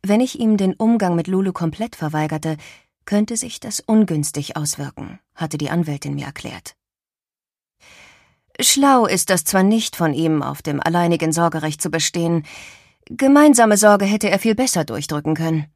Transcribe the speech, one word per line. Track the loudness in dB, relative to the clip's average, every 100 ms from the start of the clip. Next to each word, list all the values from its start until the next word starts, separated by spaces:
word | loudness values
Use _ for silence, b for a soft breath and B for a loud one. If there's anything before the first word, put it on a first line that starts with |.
Wenn | 2 0
ich | 0 0
ihm | 0 2
den | 0
Umgang | 0 2 2 2
mit | 0 0
Lulu | 0 -2
komplett | -2 -4 -4 -10
verweigerte, | -6 -6 -4 -4 -4 -6 -8 B B B _
könnte | -4 -2 -2 -4
sich | -8 -12
das | -10 -10
ungünstig | 0 2 2 0 -4 -6 -6 -6
auswirken, | -6 -6 -10 -12 -16 -18 _ -10
hatte | -8 -4
die | -2
Anwältin | -2 -2 -4 -6 -8
mir | -8
erklärt. | -12 -14 -14 -18 _ _ _ _ _ _ _ _ _ _ _ b b b b b b b -4
Schlau | 0 4 4 4 4
ist | 0 0
das | -2
zwar | 0 2
nicht | 4 2 -2
von | -2 -2
ihm, | 0 0 0
auf | -2 -8
dem | -6 -4
alleinigen | 0 0 2 0 0
Sorgerecht | 0 0 0 -6 -6
zu | -6
bestehen, | -4 -4 -2 -2 -2 -4 B B B B B _
gemeinsame | -2 4 6 8 6 6 6
Sorge | 6 6 2
hätte | 0 0
er | 0
viel | 0 0
besser | 0 -2
durchdrücken | -4 -6 -6 -4 -2
können. | -2 -2 -2 -4